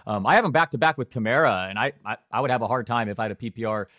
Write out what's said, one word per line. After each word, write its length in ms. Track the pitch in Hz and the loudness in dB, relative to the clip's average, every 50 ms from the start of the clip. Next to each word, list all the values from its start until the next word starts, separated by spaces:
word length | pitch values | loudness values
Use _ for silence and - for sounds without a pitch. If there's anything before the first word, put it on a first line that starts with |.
| _ | _
Um, 200 | - 107 104 95 | -6 -4 0 2
I 100 | 117 165 | 4 4
have 80 | 220 233 | 4 4
him 80 | 185 123 | 4 2
back-to-back 460 | 160 165 - - 117 156 160 156 - | 2 2 0 0 0 2 2 2 0
with 120 | 123 - | -4 -8
Kamara, 600 | - 127 110 110 120 143 160 135 104 92 92 95 | -6 -4 -2 2 2 4 4 4 2 0 -2 -4
and 80 | 98 104 | -4 -2
I, 140 | 120 139 139 _ - | -2 -2 -4 _ -8
I, 140 | 101 110 - _ _ | -8 -8 -10 _ _
I 100 | - 113 | -4 -2
would 100 | 131 120 | 0 0
have 120 | 127 123 113 | 0 0 0
a 60 | 101 | 0
hard 180 | 123 127 113 | -2 -2 -2
time 220 | - 117 120 117 104 | -2 -2 -2 -2 -2
if 100 | 101 92 | -4 -4
I 60 | 113 | -4
had 80 | 107 101 | -6 -6
a 20 | |
P 160 | - 117 117 | -8 -10 -12
P 140 | 92 113 113 | -8 -6 -6
R 240 | 110 107 107 98 - _ | -4 -4 -4 -6 -8 _